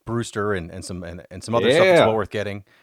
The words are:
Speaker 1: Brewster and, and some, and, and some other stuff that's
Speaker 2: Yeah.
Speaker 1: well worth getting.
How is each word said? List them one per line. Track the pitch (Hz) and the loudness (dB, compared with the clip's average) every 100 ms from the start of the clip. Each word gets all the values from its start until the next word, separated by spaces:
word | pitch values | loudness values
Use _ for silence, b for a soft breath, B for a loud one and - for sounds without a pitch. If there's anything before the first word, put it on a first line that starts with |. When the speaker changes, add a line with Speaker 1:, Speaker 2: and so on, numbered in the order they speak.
| - | -8
Speaker 1:
Brewster | 117 110 110 104 | -6 -6 -4 -2
and, | 95 82 | -4 -6
and | 92 | -12
some, | 90 90 | -12 -12
and, | 85 87 - | -12 -14 -16
and | 92 | -14
some | - | -2
other | 117 120 | 0 4
stuff | 156 190 | 4 6
that's | 170 | 6
Speaker 2:
Yeah. | 110 | 4
Speaker 1:
well | 110 | 2
worth | 95 | -2
getting. | 107 101 101 - b | -6 -6 -8 -14 b